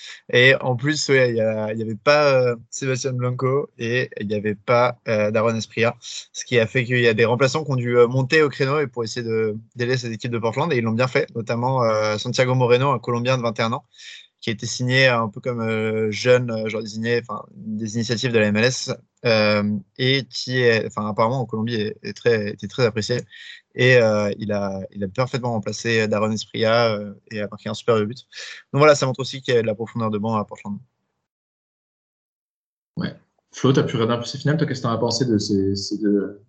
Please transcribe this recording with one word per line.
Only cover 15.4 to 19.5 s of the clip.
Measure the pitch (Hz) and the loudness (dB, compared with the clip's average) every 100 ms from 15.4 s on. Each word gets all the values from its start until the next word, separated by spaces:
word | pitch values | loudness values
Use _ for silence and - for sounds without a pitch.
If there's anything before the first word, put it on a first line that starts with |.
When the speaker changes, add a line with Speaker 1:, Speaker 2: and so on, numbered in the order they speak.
Speaker 1:
comme, | 127 120 | -6 -4
euh, | 113 110 110 110 110 | -4 -2 -2 -2 -2
jeune, | 101 123 123 123 | 0 4 4 2
euh, | 110 110 | -4 -4
joueur | 110 | -6
désigné, | 110 110 113 120 | -8 -6 -2 -2
enfin, | 113 107 - - | -2 -10 -12 -14
des | 110 107 110 117 | -10 -6 -4 -4
initiatives | 113 110 131 | -2 -2 0
de | 113 | 2
la | 104 | 2
M | 104 | 2
L | 123 | 2
S, | 131 - - _ _ 120 | 0 -6 -10 _ _ 0
euh, | 110 107 | 2 4